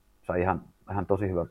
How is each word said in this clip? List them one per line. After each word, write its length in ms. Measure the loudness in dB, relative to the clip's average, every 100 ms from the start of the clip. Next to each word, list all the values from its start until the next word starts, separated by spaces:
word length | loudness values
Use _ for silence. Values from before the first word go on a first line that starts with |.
| _ _
sai 180 | -2 2
ihan, 200 | 2 0 -4 _ -6
ihan 140 | -6 0
tosi 240 | 0 2
hyvä, 160 | 0 -2